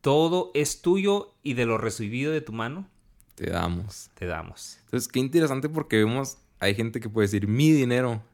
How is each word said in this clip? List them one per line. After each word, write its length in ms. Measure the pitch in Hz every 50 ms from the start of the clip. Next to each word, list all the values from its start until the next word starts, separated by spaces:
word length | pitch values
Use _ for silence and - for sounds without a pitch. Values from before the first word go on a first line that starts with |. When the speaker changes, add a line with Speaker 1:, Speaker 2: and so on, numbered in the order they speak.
Speaker 1:
"Todo 500 | - 143 139 151 160 165 175 180 180 180 -
es 260 | 143 147 143 - -
tuyo 520 | - 175 180 196 190 202 196 202 202 - _ _
y 120 | _ 147 127
de 120 | 120 123
lo 120 | 117 113 107
recibido 540 | 107 113 98 - 113 101 113 123 139 147
de 80 | 160 156
tu 120 | - -
mano 360 | 107 113 113 120 143 185 196 - _ _ _ _ _ _ _ _ _
Speaker 2:
Te 160 | - - 90
damos. 600 | 90 87 85 87 85 87 95 104 - - - - _
Speaker 1:
te 120 | - 92
damos". 520 | 90 85 80 82 82 85 - - - - _ _
Speaker 2:
Entonces, 240 | _ - 127 - -
qué 100 | - 131
interesante 480 | 131 131 139 170 160 143 135 135 139 151
porque 280 | 156 156 147 - - 110
vemos, 400 | 107 110 120 131 135 135 - _ _ _ _ _
hay 140 | 90 98 101
gente 260 | 104 113 113 113 127
que 80 | 110 110
puede 180 | 104 110 104
decir, 220 | 98 104 101 101 101
"Mi 240 | 107 127 147 156
dinero 500 | 156 147 131 120 120 123 127 123 117 107 110 _